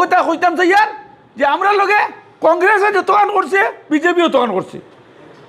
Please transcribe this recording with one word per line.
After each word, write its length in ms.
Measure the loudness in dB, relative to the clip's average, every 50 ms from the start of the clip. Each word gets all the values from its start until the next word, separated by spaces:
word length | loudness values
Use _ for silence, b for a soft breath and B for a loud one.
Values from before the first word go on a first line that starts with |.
কথা 180 | 2 2 2 0 0 0
কইতাম 240 | -2 -2 -2 -2 0 0
চাই 100 | 0 2
ইয়ার 180 | 2 2 2 0 -4 -10 -18 -20 -20 -20 -20 -20 _ -4
যে 60 | -2 -2 0
আমরা 160 | 0 0 0 0 0
লোকে 200 | 0 0 0 0 0 -2 -6 -14 -20 -20 -12 -2 0
কংগ্রেসে 420 | 0 2 2 2 2 2 2 0 0 0
যতক্ষণ 340 | -2 0 0 2 2 2 2 0
করছে, 240 | -2 -2 0 0 0 0 0 -4 -8 -6 -4 -4
বিজেপিও 360 | 0 0 0 2 2 0 2 2
তখন 160 | 0 0 -2 -4
করছে, 200 | -6 -6 -8 -12 -18 -20 -20 -20 -20 -20 -20 -20 -20 -20 -20 -20 -20 -20